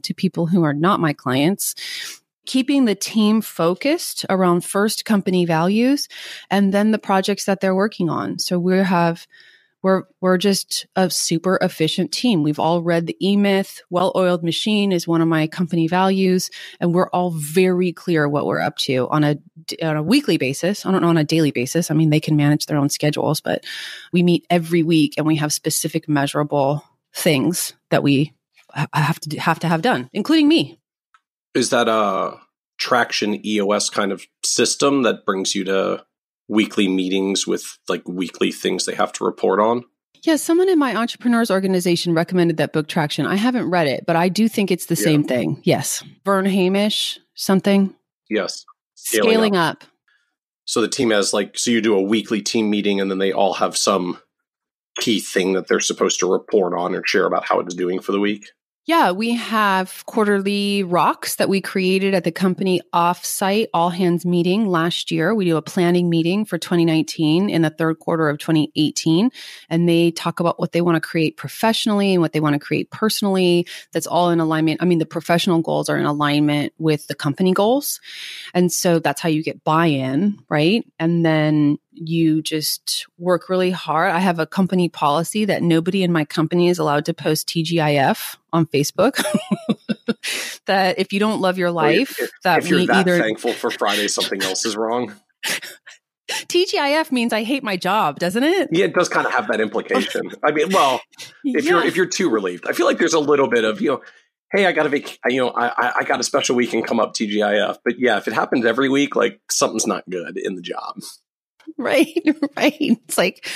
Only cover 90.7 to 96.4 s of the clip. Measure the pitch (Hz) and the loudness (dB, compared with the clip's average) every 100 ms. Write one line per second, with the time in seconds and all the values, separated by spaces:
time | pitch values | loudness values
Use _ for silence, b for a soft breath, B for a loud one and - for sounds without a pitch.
90.7 | 196 190 - 185 196 214 214 185 185 175 | 0 0 0 -2 0 0 0 0 0 -2
91.7 | 170 151 170 269 - - - 185 165 160 | 0 2 2 0 -4 -8 -4 0 0 2
92.7 | 180 180 196 180 175 110 107 120 - 120 | 2 4 2 4 2 0 -2 -4 -4 -4
93.7 | - 107 104 101 - 95 98 92 92 117 | -2 -2 0 -2 -2 -4 -4 -4 -4 -4
94.7 | 104 110 120 117 - _ _ - B B | -4 -2 -2 -4 -10 _ _ -8 B B
95.7 | B - - _ _ - - | B -20 -20 _ _ -10 -10